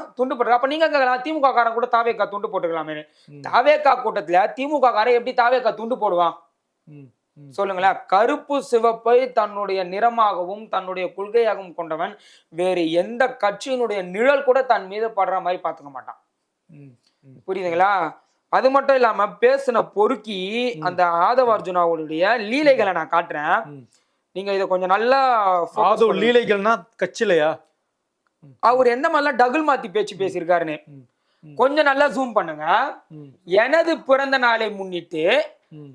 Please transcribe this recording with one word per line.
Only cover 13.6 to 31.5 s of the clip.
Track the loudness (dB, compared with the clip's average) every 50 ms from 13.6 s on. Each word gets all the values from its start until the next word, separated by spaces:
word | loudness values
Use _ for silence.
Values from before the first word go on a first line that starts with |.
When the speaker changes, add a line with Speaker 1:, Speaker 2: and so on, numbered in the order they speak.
| -6 -6 -4 -2 -2 -4 -4 -6 -6
Speaker 1:
நிழல் | -8 -4 0 2 2 2 2 2
கூட | 2 2 2 2 2
தன் | 0 0 0
மீது | -6 -6 -6 -6 -4
படுற | -2 -2 -2 0 -2 -2
மாதிரி | -2 -4 -4 -4 -6
பாத்துக்க | -8 -8 -8 -16 -18 -18
மாட்டான். | -16 -16 -16 -20 -20 _ _ _ _ _ _ _ _ _ _
Speaker 2:
ம். | -20 -20 -20 -20 -20 _ _ _ _ _ _
ம். | -20 -20 -16 _
Speaker 1:
புரியுதுங்களா? | -8 -6 -4 -4 -2 2 2 2 2 2 0 -2 -4 -6 -12 _ _ _ _ _ _
அது | 0 2 2 4 2
மட்டும் | 4 4 4 4 4
இல்லாம | 4 2 2 0 -2 -2 0 2
பேசின | 2 2 2 2 0 0 0 0 -2 -2 _
பொறுக்கி | 0 2 2 0 -4 -6 -10 -8 -8 -6 -6 -4 -4 -4 -4 -6
Speaker 2:
ம். | -4
Speaker 1:
அந்த | -6 -4 0 0 0 2 2 2 2
ஆதவ | 2 2 2 2 2 2
அர்ஜுனாவுடைய | 0 -2 -2 0 0 2 2 0 -2 -4 -6 -2 0 0 0 0 -2 -2 -4
லீலைகளை | -2 2 4 4 4 4 2 0 0 -2
நான் | -4 0 0
காட்டுறேன். | -2 0 -2 -6 -6 0 0 0 0 -2
Speaker 2:
ம். | -6 -14 -20 -20 _ _ _ _ _ _ _ _ _ _
Speaker 1:
நீங்க | -10 -6 -4 -2
இதை | -2 -2
கொஞ்சம் | -2 -2 -2 0 0 0
நல்லா | 0 2 2 2 2 2 2 2 2 2 2 0 0
focus | -2 -4 -2 0 2 2
Speaker 2:
ஆதவ | 4 4 2
Speaker 1:
பண்ணுங்க. | 2 2 2 0
Speaker 2:
லீலைகள்னா | 2 2 2 2 2 -2 0 2 0 0 -2 -4 _ _ -6 -6
கட்சியிலையா? | -6 -4 -4 -2 0 2 2 2 0 -2 -6 _ _ _ _ _ _ _ _ _ _ _ _ _ _ _ _
ம். | -20 -20 -8 _
Speaker 1:
அவர் | 2 2 4 4 4
எந்த | 2 2 0 0 0
மாதிரிலாம் | 0 0 0 0 2 2
டகுல் | 2 2 2 0 0
மாத்தி | 0 0 -2 -4 -4
பேச்சு | -4 -4 -4 -4 -6
Speaker 2:
ம். | -6
Speaker 1:
பேசியிருக்காருன்னு | -6 -6 -6 -6 -2 0 0 0 0 -4 -8 -10 -12
Speaker 2:
ம். | -20 -20 -20 -20 _ _ _ _ _ _ _
ம். | -20 -14